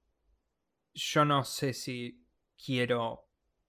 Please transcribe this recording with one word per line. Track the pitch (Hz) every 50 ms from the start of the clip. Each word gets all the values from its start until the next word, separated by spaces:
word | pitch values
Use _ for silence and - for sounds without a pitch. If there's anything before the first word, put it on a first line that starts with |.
| _ _ _ _ _ _ _ _ _ _ _ _ _ _ _ _ _ _ _
yo | - - - - 156 147
no | 147 143 139 123
sé | - - - 151 135 120
si | - - - 127 123 120 120 123 - _ _ _ _ _ _ _ _ -
quiero, | - 135 123 123 120 123 120 113 113 117 - - _ _ _ _ _ _ _ _